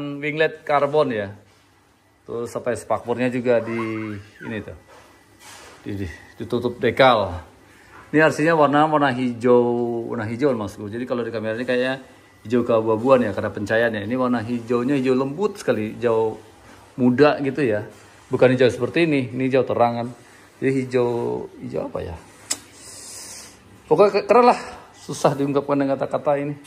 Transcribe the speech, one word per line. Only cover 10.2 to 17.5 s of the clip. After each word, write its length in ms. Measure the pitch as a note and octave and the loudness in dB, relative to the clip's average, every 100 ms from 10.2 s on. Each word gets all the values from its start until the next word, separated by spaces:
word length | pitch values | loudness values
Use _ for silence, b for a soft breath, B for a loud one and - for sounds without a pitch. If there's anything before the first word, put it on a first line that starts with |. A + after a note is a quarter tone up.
hijau 300 | A2 A#2 C#3+ | -6 -2 0
maksudku. 340 | A#2 G2 - G#2 | 0 -6 -10 -10
Jadi 160 | A#2 | -8
kalau 220 | B2+ B2 A2+ | -6 -6 -6
di 80 | |
kamera 240 | A2+ A2 A2+ | -6 -6 -6
ini 80 | B2+ | -4
kayaknya 340 | B2 B2+ C3 B B B B G#2+ | -2 -2 -6 B B B B -2
hijau 160 | A#2+ | 0
keabu-abuan 640 | A#2+ A2+ A2 A2 B2 C3 A2 | 2 2 2 2 4 4 4
ya 80 | |
karena 160 | G2+ G#2 | -2 -6
pencahayaannya. 520 | G2+ G#2 A2+ A#2 G#2+ G2+ | -6 -2 0 0 -2 -4
Ini 80 | B2+ | -2
warna 240 | B2+ A#2+ | 0 -2
hijaunya 540 | A2 A#2+ A2 A#2+ B2 C#3+ | -4 -6 -2 -2 0 0
hijau 120 | B2+ B2+ | 2 0
lembut 400 | C3+ D3 G#3 - | 0 -2 -4 -2
sekali, 400 | - A2 G#2+ A2+ | -2 -2 -4 -2
hijau 400 | A#2 A2+ A2 - - - B B B - | 0 2 0 -4 -14 -20 B B B 0
muda 460 | B2 B2 C#3+ C#3 | 2 6 4 4
gitu 180 | C#3 | -2